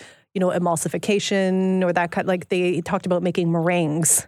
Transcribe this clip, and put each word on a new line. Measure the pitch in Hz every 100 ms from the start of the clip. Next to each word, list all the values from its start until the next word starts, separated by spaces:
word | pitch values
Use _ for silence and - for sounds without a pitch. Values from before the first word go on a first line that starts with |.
| - - _
you | 196
know, | 180
emulsification | 180 175 165 165 170 - 202 - 196 190 185 190 185
or | 180
that | 175 175
kind, | 196 -
like, | 180 -
they | 185 180 180
talked | 170 196 190
about | 180
making | 175 170 170
meringues, | 170 165 175 156 151 165 -